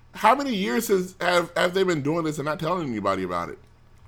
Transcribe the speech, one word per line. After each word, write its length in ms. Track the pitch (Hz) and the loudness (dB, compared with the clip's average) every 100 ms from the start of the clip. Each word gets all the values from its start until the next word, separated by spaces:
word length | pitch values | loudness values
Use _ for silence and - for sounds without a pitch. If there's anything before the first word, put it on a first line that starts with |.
| - | -20
How 200 | - 214 | 0 4
many 200 | 262 277 | 4 2
years 340 | 208 208 240 233 | -2 0 0 2
has, 260 | 196 185 - | 0 0 -4
have, 320 | 180 175 170 - | 2 2 2 0
have 180 | 180 | 0
they 80 | 185 | 2
been 180 | 185 160 | 2 0
doing 240 | 135 170 | 0 0
this 140 | 160 151 | -2 -2
and 80 | 147 | -4
not 120 | 147 | -2
telling 300 | 160 180 147 | -2 -2 -2
anybody 340 | 110 98 95 | -2 0 0
about 280 | 90 87 85 | 0 -2 -4
it? 80 | - - - - - | -10 -18 -20 -20 -20